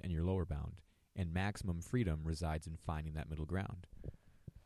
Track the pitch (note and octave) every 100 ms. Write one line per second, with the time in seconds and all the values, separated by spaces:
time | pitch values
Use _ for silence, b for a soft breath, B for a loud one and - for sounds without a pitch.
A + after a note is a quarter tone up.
0 | F#2 D#2+ E2+ F#2+ E2 D2 D2+ - - _
1 | _ - F2 E2+ G2+ G2+ F#2+ E2+ - B2
2 | G2 D#2 D#2+ D#2 D#2+ D#2+ E2 D#2+ - D#2
3 | D#2 D2+ D2 D#2 D2 F2+ G2 F2+ - -
4 | B B B B B B